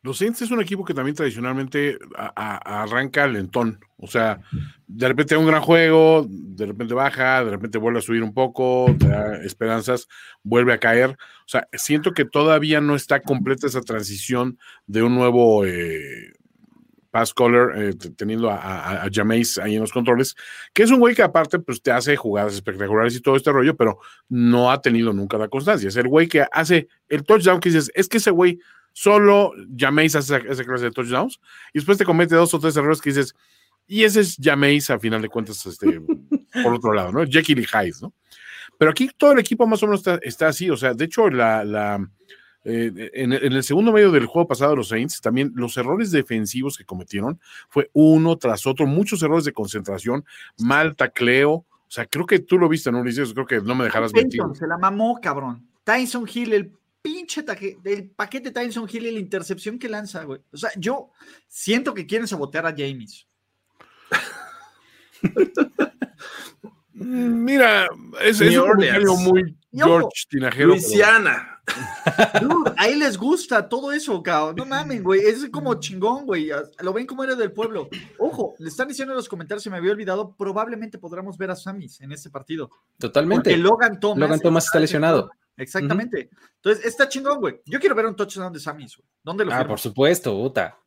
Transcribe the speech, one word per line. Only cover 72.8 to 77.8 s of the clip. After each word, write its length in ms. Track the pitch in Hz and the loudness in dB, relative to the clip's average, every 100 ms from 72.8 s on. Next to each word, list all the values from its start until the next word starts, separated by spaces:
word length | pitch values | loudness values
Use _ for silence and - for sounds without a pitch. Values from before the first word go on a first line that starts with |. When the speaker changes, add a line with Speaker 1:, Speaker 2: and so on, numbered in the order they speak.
| 208 285 | 0 2
Speaker 2:
les 200 | 294 196 | 0 -2
gusta 520 | 226 339 - 226 - | -2 -2 0 -2 -2
todo 240 | 247 277 | -6 -4
eso, 300 | 294 302 196 | -6 -4 -6
cabrón. 340 | 165 165 156 170 | -2 -2 -2 -6
No 80 | |
mamen, 380 | 269 269 294 254 | -6 -6 -6 -6
güey. 180 | 185 190 | 0 2
Es 280 | 208 226 277 | 2 0 -6
como 280 | 285 277 226 | -8 -6 -6
chingón, 460 | - 190 202 254 285 | -6 -6 -4 -4 -4
güey. 240 | 185 156 143 147 _ | -4 -4 -8 -10 _
Lo 120 | 180 | -8
ven 140 | 196 262 | -6 -8
como 160 | 262 | -10
héroe 140 | 262 254 | -8 -4
del 160 | 214 | -6
pueblo. 360 | - 226 214 | -6 -8 -8